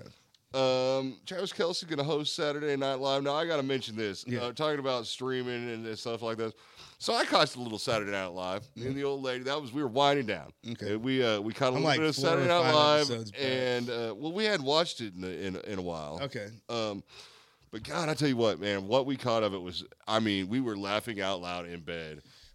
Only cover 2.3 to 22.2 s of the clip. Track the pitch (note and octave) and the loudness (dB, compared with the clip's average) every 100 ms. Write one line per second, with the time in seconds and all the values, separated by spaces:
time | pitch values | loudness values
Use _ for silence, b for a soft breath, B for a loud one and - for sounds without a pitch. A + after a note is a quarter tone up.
2.3 | - D3+ D3 D3 C#3 C3+ C3 C3+ C#3 C#3 | -2 -2 0 0 0 0 0 2 2 2
3.3 | D3 E3+ D#3 C3+ C3+ A#2 A2 G#2+ F#2+ - | 0 0 0 0 -2 -2 -4 -4 -4 -4
4.3 | B2 A#2+ A#2+ D#3 D3 C3+ B2 A2+ - C3 | -4 -4 -2 -2 0 0 -2 -4 -6 -4
5.3 | B2+ B2 A#2+ A#2+ A2+ A2+ A2 B2 A2+ A2+ | -2 -2 -4 -4 -6 -6 -8 -6 -4 -4
6.3 | A2+ A2+ - B B B B - A#3 - | -2 -4 -6 B B B B -2 0 2
7.3 | F#3+ D3+ B2+ A#2+ G#2+ - A2+ G2+ G2+ F#2 | 4 4 0 -6 -4 0 0 0 -2 -4
8.3 | F2+ F2+ F#2+ - - B2 C#3 C#3 C#3 C3 | -4 -4 -4 -6 -8 -6 -4 -2 -2 -4
9.3 | B2+ B2+ D3 C#3 C3 C#3 A#2+ C#3+ C#3+ A2+ | -4 -2 -4 -4 -4 0 4 6 6 2
10.3 | F#2 C2+ - A2+ A#2 G2+ G#2+ B2 C3 A#2+ | -2 -6 -14 -10 -6 -2 -2 2 2 4
11.3 | G#2+ G#2+ A#2 C3+ B2+ D#3+ C#3 D#3 C3+ C3+ | 2 0 0 2 4 4 4 4 2 2
12.3 | E3 F3 F3 D#3+ D3+ D3 D3+ C#3+ A#2 A2 | 4 4 6 6 8 8 6 4 0 -6
13.3 | G#2 C3+ B2+ B2+ B2 A#2+ A#2+ A#2 G2+ D3+ | -4 0 2 2 0 0 -2 -4 -4 -4
14.3 | F3+ G#3+ G3+ C3+ D3+ E3+ - A2 F2+ F#2 | -2 0 2 4 4 2 -2 -8 -6 -6
15.3 | E2 F#2+ F#2 - G2 F2+ E2 D2 D#2+ C#3 | -4 -4 -4 -4 -4 -4 -4 -6 -6 -6
16.3 | B2+ G#2 A2 - A#2 A2 G2+ - B B | -6 -10 -12 -6 -4 -2 -4 -10 B B
17.3 | B B B _ A2 A2 D#3+ D#3 D3 D3 | B B B _ -12 -6 -2 0 0 2
18.3 | B2 A#2 E2 G2+ G2+ F#2+ B2+ C3 C3 B2+ | 4 2 2 0 -2 2 2 2 0 0
19.3 | A2+ G#2+ F#2+ F2+ E2 - - - A2 A2 | 2 2 0 -6 -10 -12 -12 -2 2 2
20.3 | G2 F#2 A#2+ B2+ G2+ G2 G#2+ A2+ G2+ F#2+ | 2 0 -2 -2 -2 -2 -2 -2 -2 -2
21.3 | F#2+ F2 F2 F2 F2 D#2+ E2+ D#2+ D2+ | -2 -4 -6 -8 -10 -8 -8 -8 -12